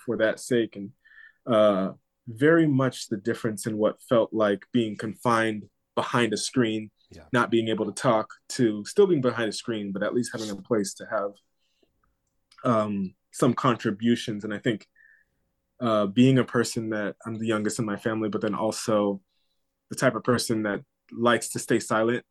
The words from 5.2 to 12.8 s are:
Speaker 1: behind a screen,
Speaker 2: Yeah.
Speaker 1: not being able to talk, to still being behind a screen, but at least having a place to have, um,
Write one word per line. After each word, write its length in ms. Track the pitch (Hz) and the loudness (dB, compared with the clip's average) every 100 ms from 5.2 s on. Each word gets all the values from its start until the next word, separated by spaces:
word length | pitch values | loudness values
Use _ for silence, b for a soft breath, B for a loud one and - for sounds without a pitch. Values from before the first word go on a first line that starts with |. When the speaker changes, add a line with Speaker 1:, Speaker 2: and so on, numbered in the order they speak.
| 123 113 110 107 101 _ _ | 0 2 2 -2 -10 _ _
Speaker 1:
behind 380 | - - 123 117 | -6 -2 0 2
a 40 | 104 | 0
screen, 540 | - 131 113 110 107 _ _ | -2 0 0 -2 -6 _ _
Speaker 2:
Yeah. 180 | 85 - | -20 -2
Speaker 1:
not 200 | 123 104 | 0 2
being 160 | 113 113 | 2 2
able 160 | 107 104 | -2 -4
to 60 | |
talk, 400 | - 131 110 - - - | -2 0 0 -2 -12 -10
to 360 | - 117 104 | 0 0 0
still 220 | 104 - 196 | -2 2 4
being 140 | 160 | 4
behind 280 | 127 113 110 | 0 -2 -4
a 40 | |
screen, 400 | 98 - 110 101 | -6 -6 -6 -6
but 100 | 95 | -4
at 100 | 104 | -2
least 200 | 123 120 | -2 -4
having 180 | 110 107 | -6 -8
a 60 | 101 | -10
place 380 | 95 110 98 | -2 -2 -2
to 120 | - 95 | -8 -8
have, 280 | 110 101 - _ _ _ _ _ _ _ _ _ _ _ - | -6 -6 -8 _ _ _ _ _ _ _ _ _ _ _ -6
um, 500 | 131 113 | 0 2